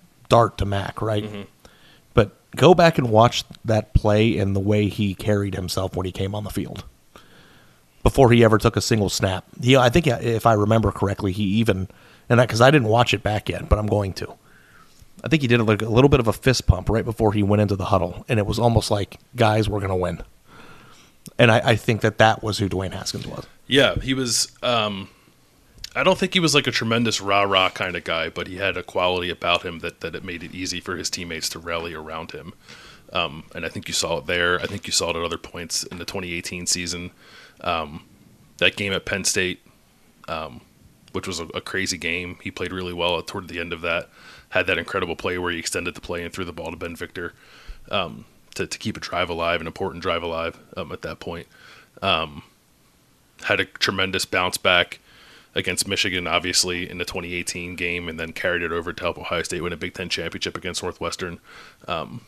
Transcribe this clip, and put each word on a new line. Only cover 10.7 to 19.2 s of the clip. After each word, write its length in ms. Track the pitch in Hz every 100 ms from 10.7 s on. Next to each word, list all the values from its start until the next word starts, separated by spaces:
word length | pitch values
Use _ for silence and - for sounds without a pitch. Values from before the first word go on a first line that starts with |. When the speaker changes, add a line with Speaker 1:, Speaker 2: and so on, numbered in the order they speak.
| 113 113
Speaker 1:
correctly, 400 | - 98 98 101
he 120 | 92
even, 440 | 104 104 113 92 92 - - - -
and 120 | 120
I, 60 | 123
'cause 140 | 113
I 100 | 127
didn't 180 | 151 110
watch 260 | 113 120
it 80 | 101
back 260 | 101 104 -
yet, 220 | 85 -
but 80 | 104
I'm 80 | 104
going 260 | 101 101
to. 200 | 85 - - _ - _ - - _ - -
I 40 | -
think 120 | 156
he 80 | 131
did, 120 | 120
like, 180 | 110 104
a 80 | 110
little 220 | 113 143
bit 100 | 143
of 80 | 113
a 40 |
fist 320 | - - 123 -
pump 240 | 92 90
right 140 | 107
before 280 | 113 110 110
he 100 | 101
went 200 | 101 104
into 120 | 104
the 120 | 98 90
huddle, 400 | 95 87 87 -
and 100 | 117
it 60 |
was 140 | 101 107
almost 320 | 120 113 -
like, 260 | 104 98 -